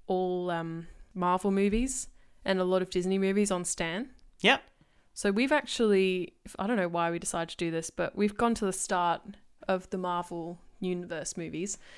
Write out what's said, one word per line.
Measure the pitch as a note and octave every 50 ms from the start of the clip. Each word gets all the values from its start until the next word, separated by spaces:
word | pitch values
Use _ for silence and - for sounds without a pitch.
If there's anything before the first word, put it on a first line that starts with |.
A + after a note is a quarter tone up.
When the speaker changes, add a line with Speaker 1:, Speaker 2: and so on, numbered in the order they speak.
| -
Speaker 1:
all, | - F#3+ F#3 F#3 F3+ F3+ F3+ F3+ F3+
um, | E3+ E3 E3 E3 E3 E3 E3+ - - - - - -
Marvel | F#3+ F3+ F3+ F3+ F#3 - G3+
movies | G3 G3 G3 G3+ G3+ A3+ B3+ C4 B3+ - - - - - - - - - -
and | G3 G3 F#3
a | F#3
lot | F3+ F#3 F#3 F#3
of | F3+
Disney | - F3+ F3 F#3 F#3+ G3
movies | F#3+ F#3+ G3 G#3 G#3 G3
on | F#3+ F3+ F3
Stan. | - - - F3 E3 E3 G3 C4 - - - - - - -
Speaker 2:
Yep. | - G#3 C4 - - - _ _ _ _ _ _ _ _ -
Speaker 1:
So | - - G3+ G3
we've | A3 B3+ C4+ D4+
actually, | C#4+ - - - - A#3 G#3+ G3+ F#3+ F#3+ F#3+ F#3 F#3 F3 - - _ - - - -
I | F#3+
don't | G#3 B3
know | G#3 F3+ E3+
why | E3+ E3+ E3+ E3+
we | E3+ E3+
decided | - - - E3+ E3 E3
to | -
do | - F3 E3
this, | E3 E3 D#3+ -
but | - - E3+ - -
we've | F#3+ G#3 G#3 G#3
gone | - A#3+ A#3 A#3
to | A3+ G#3+
the | F#3+ F#3+
start | - - - G3+ F3+ F3 E3+ E3 - - - G3+ - - - _ - - -
of | F#3+ F#3 F#3 -
the | - F#3+
Marvel | F3+ F3+ F3 F3 F3 - F3 E3+ E3 E3+ F3 - - - - -
Universe | F#3+ F3+ F3+ F3 F3+ - E3+ D#3 - - -
movies | F3+ E3 D#3 - D#3 F#3 G3+ - - - - -